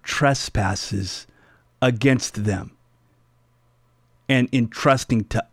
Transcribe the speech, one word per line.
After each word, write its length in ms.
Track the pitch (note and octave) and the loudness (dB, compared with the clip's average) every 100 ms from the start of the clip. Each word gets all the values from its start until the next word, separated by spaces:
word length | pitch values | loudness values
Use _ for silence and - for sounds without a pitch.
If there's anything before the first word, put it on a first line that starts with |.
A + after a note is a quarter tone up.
trespasses 1200 | - - C#3+ C3+ - B2+ F#2+ G2 - G2+ F#2+ - - _ _ _ _ _ | -6 0 2 2 -2 -2 -2 -2 -4 -6 -6 -10 -16 _ _ _ _ _
against 640 | B2+ A#2 C3+ B2+ - - | 0 2 2 2 0 -4
them, 320 | G#2+ F#2+ - - _ _ _ _ _ _ _ _ _ _ _ _ _ _ - | -4 -4 -8 -18 _ _ _ _ _ _ _ _ _ _ _ _ _ _ 0
and 200 | C3 B2 | 2 2
entrusting 720 | C3+ A2+ - D3 C3 - A2+ | 2 0 0 2 2 2 -2
to 200 | G#2 B2 - | 0 -4 -4